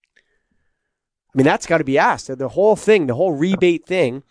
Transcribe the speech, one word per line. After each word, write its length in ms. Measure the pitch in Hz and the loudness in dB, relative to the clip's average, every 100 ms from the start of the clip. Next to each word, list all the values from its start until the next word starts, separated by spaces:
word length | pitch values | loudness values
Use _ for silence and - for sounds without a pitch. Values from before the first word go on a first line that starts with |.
| _ _ _ _ _ _ _ _ _ _ _ _ _ | _ _ _ _ _ _ _ _ _ _ _ _ _
I 40 | 135 | 0
mean, 80 | 135 | 2
that's 180 | 202 | 0
gotta 200 | - 165 | 0 -2
be 120 | 135 139 | 0 2
asked. 400 | 214 147 - 131 | 2 -2 -8 -8
The 120 | 135 | -6
whole 280 | 165 208 202 | 0 2 2
thing, 300 | - 214 139 | 2 2 2
the 80 | |
whole 180 | 120 185 | -2 -2
rebate 540 | 139 180 190 180 170 - | 0 -2 2 0 0 -4
thing 360 | 185 135 131 - | -2 -2 -4 -14